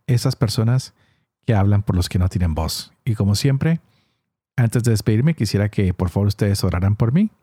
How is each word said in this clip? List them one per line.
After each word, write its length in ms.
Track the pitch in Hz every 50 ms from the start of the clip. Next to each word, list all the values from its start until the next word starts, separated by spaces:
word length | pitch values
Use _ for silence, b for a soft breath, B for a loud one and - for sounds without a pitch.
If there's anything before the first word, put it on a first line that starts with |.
| _
esas 300 | - 127 117 - 135 123
personas 560 | - - 104 - - 110 113 123 131 - - - _ _ _ _ _ _ _ _ _ _
que 80 | - 117
hablan 280 | 101 98 101 101 101 101
por 140 | - 98
los 140 | 90 90 -
que 80 | - 98
no 100 | 90 92
tienen 260 | - 90 90 85 78
voz. 380 | 78 80 78 - - - - _ _ _
Y 80 | - 110
como 200 | - 101 98 101
siempre, 460 | - - 143 135 135 156 160 165 165 - _ _ _ _ _ _ _ _ _ _ _ _ _ _
antes 300 | - 120 113 - 123 113
de 60 | 120
despedirme, 440 | 113 104 - - 110 107 127 160 165
quisiera 360 | - 110 104 - 98 101 104
que 240 | - - 101 92 87
por 160 | - 92 87
favor 180 | - 98 101 104
ustedes 340 | 101 - 113 101 98 - -
oraran 320 | 95 85 87 90 98 104
por 180 | - 123 113 127
mí 180 | 175 214 214 - _